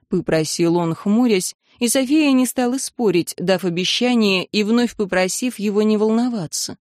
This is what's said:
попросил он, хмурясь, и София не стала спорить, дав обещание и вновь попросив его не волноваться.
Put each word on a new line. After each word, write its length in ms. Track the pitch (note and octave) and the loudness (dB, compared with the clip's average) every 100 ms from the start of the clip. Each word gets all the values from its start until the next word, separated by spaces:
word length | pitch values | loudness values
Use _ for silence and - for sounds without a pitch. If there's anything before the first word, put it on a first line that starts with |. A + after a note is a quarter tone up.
| - | -6
попросил 720 | F3+ - D#3+ D#3 - E3+ F3 | -4 0 0 0 0 0 2
он, 160 | E3 | 0
хмурясь, 640 | E3 G3+ G#3+ B3 F#3+ - - _ - | -2 0 2 2 2 -2 -10 _ -4
и 80 | A#3+ | -2
София 440 | C4+ B3+ D#4 D4 | 0 2 2 4
не 140 | C4 B3+ | 2 2
стала 320 | - B3 C4 | 0 -2 -2
спорить, 560 | - - A3 F3 - - | -6 -2 0 0 0 -4
дав 300 | F3+ F#3 F#3 | -2 0 0
обещание 800 | E3+ F3+ - B3 A#3+ G#3 F#3+ - | -4 -2 0 0 2 2 0 -2
и 160 | G#3 | -2
вновь 340 | G#3 A#3 A#3+ - | 2 2 0 -2
попросив 600 | G3 F#3 F#3 - B3+ - | -2 0 0 -2 -6 -4
его 240 | G#3 G3+ | -2 0
не 160 | G#3+ G#3+ | 2 2
волноваться. 800 | A3 A3+ B3 A#3 D#3 - - - | 2 0 0 -4 -6 -8 -10 -12